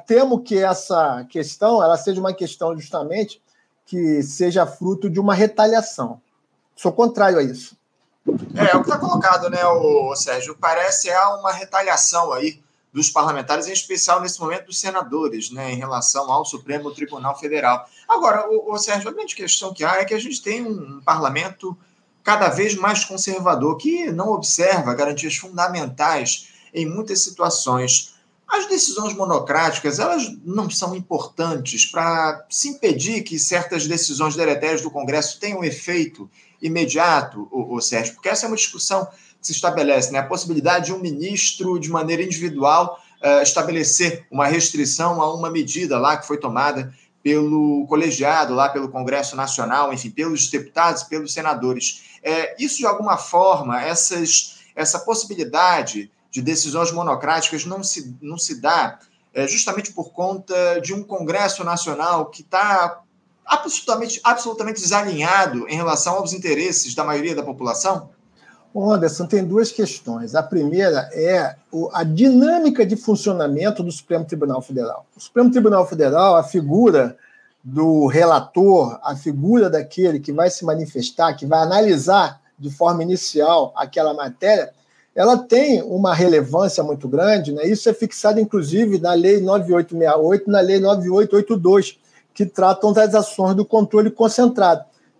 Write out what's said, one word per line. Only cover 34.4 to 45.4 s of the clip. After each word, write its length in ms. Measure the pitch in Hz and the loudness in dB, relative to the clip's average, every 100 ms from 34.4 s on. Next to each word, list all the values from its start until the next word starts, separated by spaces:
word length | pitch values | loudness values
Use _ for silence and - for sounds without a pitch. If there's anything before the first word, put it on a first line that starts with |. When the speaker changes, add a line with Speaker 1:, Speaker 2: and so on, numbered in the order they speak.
| 156 143 151 156 | 0 0 0 -2
Speaker 2:
do 100 | 160 | -4
Congresso 480 | 139 131 151 - - | -8 -4 -2 -4 -6
tenham 240 | 208 190 | -8 -6
efeito 640 | 165 123 - 175 156 - 95 _ _ _ | -6 -6 -6 -4 -4 -8 -20 _ _ _
imediato, 840 | 160 165 151 147 170 151 120 104 104 | -6 -2 -2 2 4 2 0 -8 -10
ô, 240 | 127 113 120 | -8 -6 -4
ô, 60 | |
Sérgio? 320 | - 113 113 | -4 -4 -4
Porque 160 | - 190 | -6 -4
essa 160 | - 226 | -2 -2
é 20 | |
uma 80 | 220 | -2
discussão 520 | - 170 - 196 190 - _ _ | -4 -4 -4 -2 -4 -12 _ _
que 60 | - | -10
se 40 | |
estabelece, 640 | 160 175 165 143 135 123 | -4 -2 0 2 2 0
né? 60 | 135 | -4
A 60 | 135 | -4
possibilidade 600 | 175 175 156 143 180 170 | -4 -4 -2 2 2 0
de 80 | |
um 60 | 190 | -6
ministro, 760 | 175 143 180 202 - - 190 175 | -6 -6 -6 -2 -2 -2 -4 -4
de 120 | 151 | -2
maneira 340 | 170 156 165 | -4 -2 -4
individual, 760 | 185 160 175 143 139 160 175 - _ _ | -4 -6 -6 0 4 4 2 -4 _ _
eh, 220 | 143 143 | 2 4
estabelecer 840 | 147 175 156 165 151 - 175 165 - | 4 0 -2 -2 0 0 0 -4 -8
uma 160 | 135 143 | -2 0
restrição 760 | 165 165 151 135 - 175 165 | 0 -2 -2 -2 -2 -2 0
a 120 | 156 | -2
uma 160 | 165 | -2